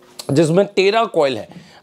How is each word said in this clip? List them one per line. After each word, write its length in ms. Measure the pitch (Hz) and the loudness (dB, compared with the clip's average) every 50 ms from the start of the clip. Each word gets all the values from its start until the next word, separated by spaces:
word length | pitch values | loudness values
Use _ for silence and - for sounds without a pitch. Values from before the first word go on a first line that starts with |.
| _ _ - - - - | _ _ -20 -16 -8 -4
जिसमें 340 | 139 143 170 147 165 190 202 | 0 0 2 2 2 2 0
तेरह 380 | 196 - - 185 196 208 226 233 | 0 0 0 0 0 2 0 -2
कॉइल 340 | 202 - 160 147 139 127 104 | -2 -2 -2 -2 -2 -2 -6
हैं। 100 | 92 - - - - - - - | -10 -14 -18 -20 -20 -20 -20 -8